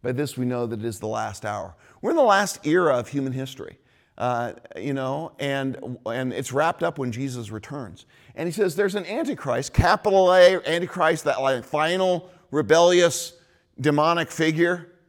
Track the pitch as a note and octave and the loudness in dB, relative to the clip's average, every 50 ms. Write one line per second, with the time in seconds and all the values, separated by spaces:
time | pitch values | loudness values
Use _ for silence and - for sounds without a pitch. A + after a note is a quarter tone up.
0 | - B2 B2+ A#2+ D3 C3+ - - B2+ B2 B2 B2 A#2+ A#2 A2+ A2 G#2+ A#2 G#2+ - | -4 -4 -4 -4 -4 -6 -4 -6 -4 -4 -2 -2 -4 -4 -6 -6 -6 -8 -8 -6
1 | - A2 A2 A2 A2 A2 G#2 - - G#2 G#2 G2+ E2 F#2 F2+ _ _ - _ _ | -8 -6 -6 -6 -6 -6 -8 -10 -8 -8 -6 -6 -8 -10 -14 _ _ -20 _ _
2 | - A3+ D#4+ E4 C#4 A#3 G3 G3 G#3 F#3+ - - - D3 D3+ F3+ F3+ D#3+ C3+ B2 | -4 -2 2 2 4 4 6 4 2 0 -4 -6 -2 2 2 4 4 4 2 0
3 | A#2+ - - C#3 C3+ C3 B2+ C3 C3+ C3 C3 C3 - - - _ _ _ _ _ | -2 -4 -6 -6 -6 -4 -6 -6 -8 -10 -12 -16 -16 -18 -18 _ _ _ _ _
4 | _ _ _ - - B2 B2 A#2 A#2+ A#2+ - - _ - - D#2+ F#2+ C#3+ C#3 C3+ | _ _ _ -6 -4 -4 -2 -2 -4 -6 -8 -12 _ -16 -14 -10 -6 -6 -4 -4
5 | C3 C3 C3+ D3 D#3+ D#3+ _ _ C#3 C#3+ C#3 C#3 C3+ C3+ B2+ - - A#2+ B2 - | -4 -4 -6 -6 -8 -12 _ _ -6 -4 -4 -2 -4 -4 -6 -8 -10 -12 -14 -10
6 | _ A2 A#2 B2 C3 B2+ A2 G2 C3+ - B2 C#3 D#3 D#3+ F3+ - E3+ E3+ D#3+ - | _ -8 -6 -4 -4 -4 -4 -6 -8 -4 -2 0 0 0 0 -2 -4 -6 -4 -4
7 | C3+ B2 A2+ A2+ C3+ C#3 B2 B2 A#2 G#2 A2 G#2+ G#2+ - C#3 D3 C3 G2 D#2+ - | -6 -6 -6 -6 -6 -8 -8 -8 -10 -10 -12 -14 -12 -12 -14 -12 -12 -14 -16 -20
8 | - _ _ _ _ _ - - D3+ F3 E3 - G#3 F#3 D3 E3 G3+ G3 F#3 G#3 | -20 _ _ _ _ _ -12 -8 -6 -6 -2 -2 -2 -2 0 -2 -2 -2 -2 -6
9 | F3+ D#3 G3+ C4 E4 B3 C4+ - - C#3 A#2+ A#2 C#3+ - - - - F3 F#3+ G#3 | -8 -6 -6 -6 -4 -4 -6 -8 -4 -4 -4 -4 -4 -2 0 2 4 4 2 2
10 | - G#3+ F#3+ F#3+ F#3 F3+ F3+ F#3 F3+ F3+ F#3+ F3+ - - D#3+ E3+ F3 F3 - F3+ | 2 2 4 6 6 6 8 10 8 8 8 4 -2 -2 -2 -2 -2 -4 -2 0
11 | F3 D#3+ E3 D#3+ - D3+ C3 G2+ C3+ C3+ C3+ B2 A2+ - - D3+ D#3 D#3+ F3 F#3+ | 2 2 2 0 0 -2 -2 0 0 0 0 0 -4 -4 -2 -2 0 0 0 0
12 | F#3+ F#3 F3+ E3+ E3+ - - _ _ _ - D3 D3 G2+ D3+ E3 F3 F3 F3+ F3 | 2 0 0 -2 -4 -10 -20 _ _ _ -2 -2 4 6 6 8 8 6 6 6
13 | F3 E3+ - - - - - _ _ _ _ _ _ _ _ - C3 D3+ D3 D3 | 4 4 2 -2 -8 -10 -14 _ _ _ _ _ _ _ _ -2 0 2 2 4
14 | D3+ D#3+ E3+ E3+ E3 D#3 - - D#3+ D3+ D#3+ D#3 E3+ F3 F3+ F3 E3 - _ _ | 4 4 2 2 0 -4 -2 0 0 0 2 2 2 0 0 -2 -6 -16 _ _
15 | _ | _